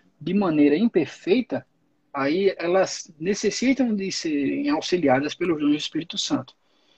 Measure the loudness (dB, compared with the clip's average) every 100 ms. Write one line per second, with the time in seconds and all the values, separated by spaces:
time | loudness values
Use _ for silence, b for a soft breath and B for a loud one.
0 | b -10 -2 0 2 4 4 6 2 2
1 | 0 -2 0 2 0 -6 -10 _ _ _
2 | _ -4 -2 2 0 0 0 2 0 -2
3 | -14 -8 -4 -2 -2 0 0 2 0 -2
4 | -4 -6 -4 -2 -2 -2 -2 -2 -2 0
5 | 2 2 0 -4 -2 0 0 0 -2 -6
6 | -8 -6 -4 -4 -6 -18 _ _ _